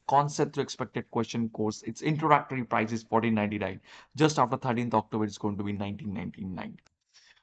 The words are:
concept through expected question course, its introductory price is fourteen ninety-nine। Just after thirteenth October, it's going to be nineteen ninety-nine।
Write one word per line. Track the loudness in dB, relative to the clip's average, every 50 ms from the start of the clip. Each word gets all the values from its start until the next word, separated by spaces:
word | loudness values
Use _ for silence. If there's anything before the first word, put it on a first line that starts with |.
| _ 2
concept | 4 4 4 2 2 0 0 0 2
through | -4 -4
expected | -4 -4 -6 -6 -4 -4 -6 -6 -2 -2
question | -2 -2 0 0 -2 -2 -2
course, | -2 -2 -2 -2 -2 -4 -8
its | -10 -10 -4 0
introductory | 0 0 2 4 4 4 4 4 0 -4 -4 -4
price | 0 0 0 0 0
is | -2 -4 -4
fourteen | 0 0 2 2 4 2
ninety-nine। | 2 2 0 0 -2 -4 -4 -6 -8 -14 -20 -20 -20 -20 _ _
Just | 2 4 4 6 4
after | 2 2 2
thirteenth | -2 0 0 0 0 0 2 2
October, | 2 2 2 -2 -2 -2
it's | -2 -2 -4
going | -4 -4 -2
to | -2 -2
be | -4 -2
nineteen | -4 -4 -6 -6 -6 -8 -8 -6
ninety-nine। | -6 -8 -8 -8 -8 -8 -8 -8 -8 -10 -10 -12 -16 _ _ _ _ _ _ _ -20 _ _ _ _